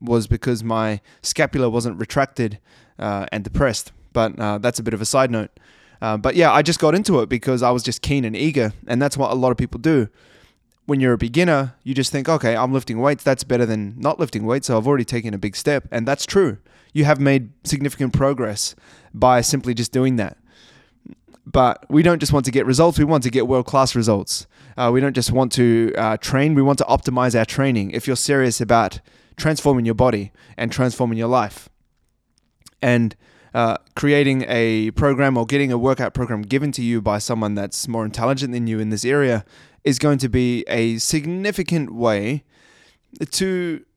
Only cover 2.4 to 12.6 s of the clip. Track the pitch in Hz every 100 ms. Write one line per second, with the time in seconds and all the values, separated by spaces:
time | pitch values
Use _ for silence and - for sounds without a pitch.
2.4 | 117 104 _ _ _ - 107 101 95 107
3.4 | 98 - 139 110 - - - - 113 71
4.4 | 107 104 113 120 117 110 110 135 131 113
5.4 | 104 _ _ _ _ _ 113 107 113 165
6.4 | 165 123 151 170 156 165 208 160 110 123
7.4 | - 127 120 123 117 117 - 143 120 107
8.4 | 151 143 110 - - 120 143 131 135 127
9.4 | 127 123 123 123 147 151 107 - _ _
10.4 | _ _ _ _ - 139 131 117 120 127
11.4 | 180 147 135 - - 135 131 143 135 160
12.4 | 120 113